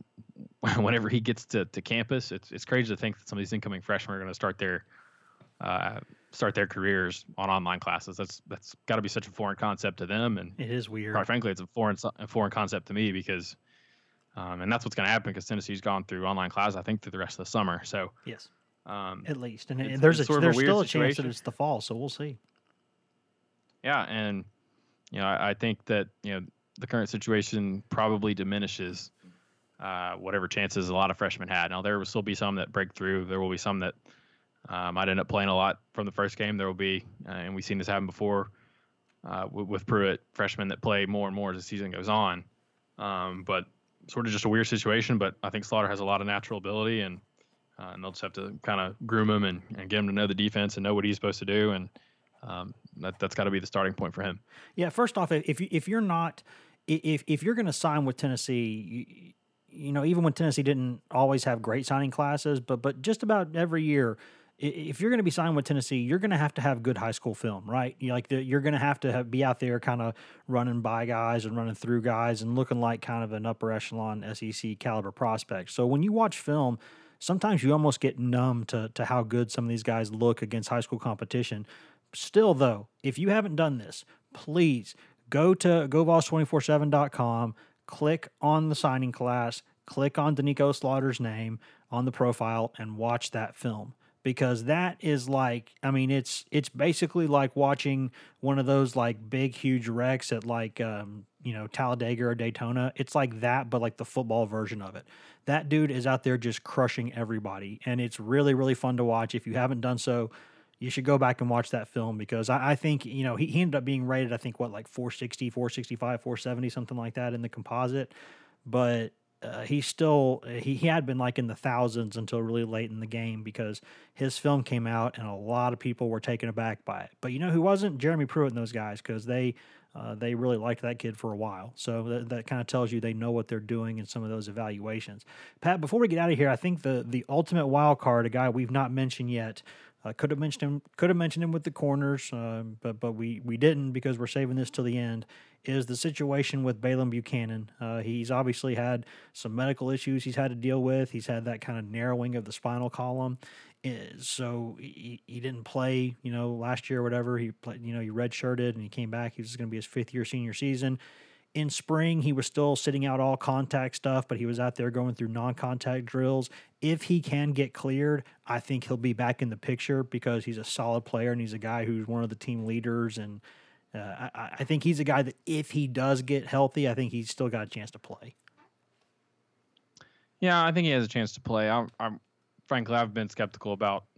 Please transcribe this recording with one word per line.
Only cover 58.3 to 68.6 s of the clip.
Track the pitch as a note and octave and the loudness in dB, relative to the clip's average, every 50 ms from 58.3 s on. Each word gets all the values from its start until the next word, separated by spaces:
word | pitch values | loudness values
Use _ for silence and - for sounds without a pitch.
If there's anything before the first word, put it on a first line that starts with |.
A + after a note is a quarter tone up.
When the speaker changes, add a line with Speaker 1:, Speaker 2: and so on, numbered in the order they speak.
| B2+ A#2+ - - B2+ A#2+ A#2 A2+ A2 G#2+ G#2 F#2 A2+ B2 - - | -2 -2 -2 -2 0 0 0 -2 -2 -6 -8 -8 -10 -10 -10 -12
Speaker 2:
you, | - - F2+ E2+ - _ _ _ _ _ _ _ - D#3+ D3 C#3 | -16 -20 -20 -20 -20 _ _ _ _ _ _ _ -14 -10 -4 -2
you | C#3+ | 0
know, | C#3+ C#3+ | 2 4
even | D#3+ F3+ F3 E3+ | 4 4 6 4
when | D#3 C3+ | 4 4
Tennessee | - E3 D#3 B2+ - C3+ | 4 2 2 2 2 2
didn't | C#3 C#3+ C3 B2+ B2 B2 - _ - | 2 2 2 2 -2 -4 -6 _ -2
always | - B2+ C3+ C3+ C3+ B2 - | 2 4 6 6 4 4 2
have | C3+ A#2+ A2+ | 0 0 0
great | G#2 A2 A2+ C3+ C3 | 0 -2 -2 -2 0
signing | - C#3 C3+ C#3 C3 | 0 0 2 2 0
classes, | B2 - D3 C#3+ D3 C#3+ - D3+ C#3+ B2+ | 0 0 0 0 0 0 0 0 0 0
but, | A#2+ - C3 A#2 | 0 -2 -2 0
but | A#2 C#3 - C3 | 0 -2 -2 -2
just | C3 G#3+ A3 A3 | 0 -2 0 0
about | A#3+ G#3 G#3+ G3+ F3+ D#3 D#3+ | 2 2 2 2 2 0 0
every | E3 F3 E3+ E3 D#3+ D#3 | 0 0 2 2 2 2
year, | D3+ D3 C#3 B2+ A#2 G#2+ - - - - - _ _ _ - | 4 4 4 4 4 2 -2 -8 -20 -20 -20 _ _ _ -4
i-, | C#3+ | -4
if | D3 - E3+ D3+ D#3 C3+ - | -4 -2 -4 -6 -6 -4 0
you're | F#3+ A#3 | 2 2
gonna | B3 A3+ | 4 4
be | G3 E3+ | 4 4
signed | - F3+ D#3+ E3+ D#3+ | 2 2 2 2 4
with | C#3+ C3 | 2 2
Tennessee, | - D3 C#3 B2+ - C#3 B2 | 2 2 0 0 0 0 0
you're | A#2+ B2 D#3 F#3 | 2 2 2 2
gonna | G3+ G#3 F#3+ D3 | 2 2 2 4
have | D3+ C#3+ - | 2 2 0
to | D#3 | 0
have | C#3 C#3+ C3 A#2 | 2 2 2 2
good | A#2 C3 A#2+ - | 2 0 0 0
high | A2+ A2+ | 0 -4
school | A2 - - A#2+ G#2+ | -4 -4 -4 -6 -4
film, | - - A2+ G2+ F#2 G2 G#2+ | -2 -2 -4 -4 -4 -6 -4
right? | A#2+ C3 B2 B2+ - - | -2 -2 -2 -2 -4 -4
You, | B2 B2+ B2 | -4 -2 -2
like, | B2 A#2 - | -2 -2 0
the, | C#3 C3 | -2 -2
you're | C3+ C3 C3+ C#3+ | 0 2 2 2